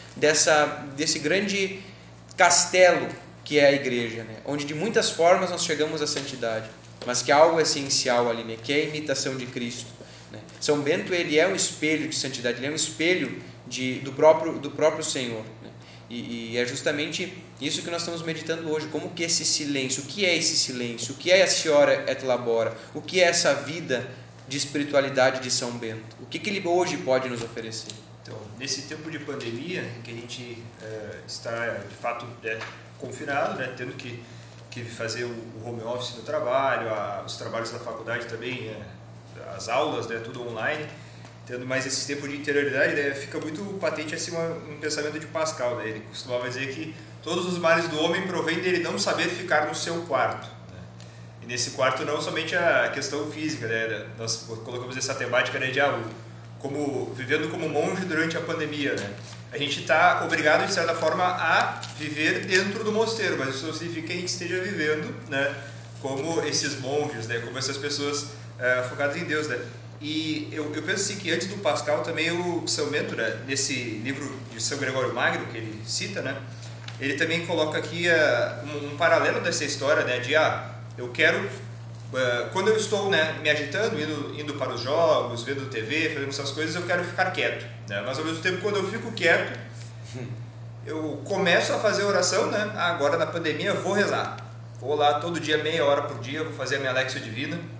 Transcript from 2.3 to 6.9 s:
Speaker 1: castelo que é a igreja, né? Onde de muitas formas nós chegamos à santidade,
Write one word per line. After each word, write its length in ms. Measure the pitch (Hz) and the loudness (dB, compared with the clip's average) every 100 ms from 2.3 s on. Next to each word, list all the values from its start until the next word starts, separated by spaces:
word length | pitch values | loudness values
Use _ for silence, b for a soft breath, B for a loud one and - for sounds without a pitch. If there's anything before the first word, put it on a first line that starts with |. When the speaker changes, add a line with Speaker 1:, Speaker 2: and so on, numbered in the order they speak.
| - | 6
Speaker 1:
castelo 680 | 175 - - 180 180 160 123 - - - | 8 8 6 10 10 8 2 -6 -14 -16
que 140 | - 147 | 2 8
é 80 | 143 | 8
a 60 | |
igreja, 520 | 139 127 120 117 113 | 8 4 0 0 -4
né? 120 | 110 110 | -8 -10
Onde 200 | - 147 | -4 -4
de 100 | 143 | -2
muitas 360 | 151 202 226 - | -2 2 2 2
formas 400 | - 165 190 180 | 6 8 8 4
nós 140 | 175 | 0
chegamos 380 | - 151 151 156 | 0 2 0 0
à 40 | 147 | -2
santidade, 640 | 151 135 131 117 110 110 - - | -2 -4 -4 -2 -2 -6 -12 -18